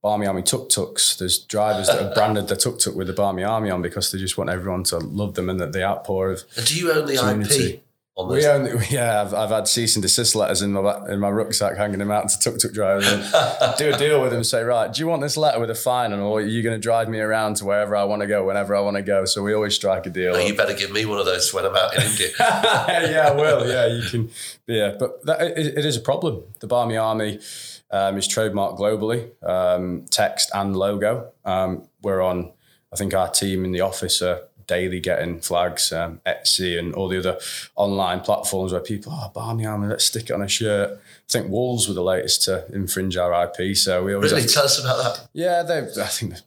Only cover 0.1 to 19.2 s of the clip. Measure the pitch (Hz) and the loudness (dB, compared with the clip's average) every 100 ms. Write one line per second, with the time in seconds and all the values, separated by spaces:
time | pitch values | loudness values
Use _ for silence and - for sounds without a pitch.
0.1 | 107 101 95 90 - - - 92 - - | 0 0 0 0 -2 0 -2 -2 0 -2
1.1 | - 92 - - 104 107 101 98 104 101 | 0 -2 -2 -2 0 2 2 2 2 2
2.1 | - 107 107 95 101 127 120 - 95 92 | 2 2 2 -2 0 -2 0 -4 -2 -6
3.1 | 92 101 92 98 110 107 90 87 101 90 | -2 -2 0 -2 0 0 -2 -2 -2 -4
4.1 | 95 95 - 65 90 92 90 87 85 82 | -4 -4 -4 -2 -2 -2 -2 -2 -2 -4
5.1 | 101 101 90 92 92 85 92 92 98 - | -4 -4 -2 -2 -2 -2 -2 -2 -2 -2
6.1 | 95 95 92 - - 120 156 175 156 147 | -2 0 -2 -8 -2 -2 0 2 2 2
7.1 | 135 120 104 104 143 87 - _ _ _ | 2 2 0 2 2 2 -4 _ _ _
8.1 | - 92 123 147 143 127 117 104 135 120 | -8 -2 2 4 4 2 0 0 0 2
9.1 | 107 101 101 107 110 107 - 117 - 92 | 2 0 0 0 0 0 0 2 0 2
10.1 | - 117 110 98 92 101 98 98 101 95 | 2 2 2 2 2 2 2 2 0 -4
11.1 | 98 101 101 104 104 101 90 104 98 101 | -2 0 0 0 0 0 0 -2 0 0
12.1 | 104 104 - - 117 - 104 98 98 101 | 0 0 0 0 0 -4 0 2 4 4
13.1 | 101 - 160 151 - 127 - 147 131 147 | 0 2 2 2 2 0 2 0 2 4
14.1 | 151 127 120 117 120 117 120 107 117 160 | 4 4 0 0 0 0 0 0 -2 -2
15.1 | 165 143 151 151 117 113 113 - 123 117 | -2 -2 2 2 2 -2 -2 0 2 0
16.1 | 101 101 107 104 113 113 113 110 113 113 | 0 0 0 0 0 0 -2 0 2 2
17.1 | 110 107 110 107 104 98 101 104 104 101 | 0 0 2 0 -2 0 0 2 2 2
18.1 | 104 101 104 95 98 98 101 101 101 98 | 0 2 2 2 0 2 2 2 0 2
19.1 | 98 | 2